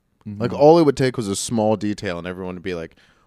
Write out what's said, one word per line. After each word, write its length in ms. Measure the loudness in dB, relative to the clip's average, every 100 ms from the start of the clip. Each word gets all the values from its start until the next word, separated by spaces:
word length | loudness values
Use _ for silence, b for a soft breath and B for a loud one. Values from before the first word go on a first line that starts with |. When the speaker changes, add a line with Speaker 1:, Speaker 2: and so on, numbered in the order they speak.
| _ _ -16
Speaker 1:
Mm-hmm. 140 | -8
Speaker 2:
Like, 120 | -6
all 260 | 4 6 8
it 60 |
would 120 | 6 2
take 200 | 0 -2
was 120 | -4
a 80 | -6
small 400 | -4 -2 0 0
detail, 420 | -2 -6 -6 -8
and 80 | -8
everyone 280 | -10 -10 -10
would 60 |
be 120 | -8
like, 200 | -8 -10 _ b b